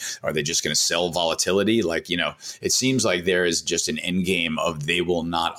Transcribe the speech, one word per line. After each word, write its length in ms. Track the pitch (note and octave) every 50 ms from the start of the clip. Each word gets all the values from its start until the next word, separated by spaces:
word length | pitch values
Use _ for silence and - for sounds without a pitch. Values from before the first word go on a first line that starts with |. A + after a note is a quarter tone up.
| - - - -
Are 120 | - - D2+
they 100 | D#2 D2
just 200 | D2+ D#2+ - -
gonna 120 | E2 D2+
sell 340 | - - - E2+ E2+ F2+ F2
volatility? 720 | D#2+ F2 E2+ E2 D#2+ - - F2+ F#2 G2 G2+ G#2 A2+ A#2
Like, 280 | G2 E2+ E2 D#2+ - -
you 80 | F2+
know, 160 | E2+ D#2+ D2+ - - - - - -
it 120 | - G2 -
seems 320 | - B2+ C3 C3 B2 G#2+
like 180 | G#2 F2+ F2+ E2+
there 220 | F#2+ F2+ F2+ F2+
is 160 | F2 E2+ -
just 260 | - - F2 E2 -
an 120 | - E2 D2+
end 260 | - F2+ F2+ F#2 F2+
game 340 | F2+ F#2+ F2 E2+ E2 D#2+ D#2
of 260 | D#2 F2 D#2+ D2+ D2
they 160 | D2+ E2+ F2
will 220 | F2 E2+ F2 E2+ E2
not 320 | E2+ E2+ E2+ E2+ E2 E2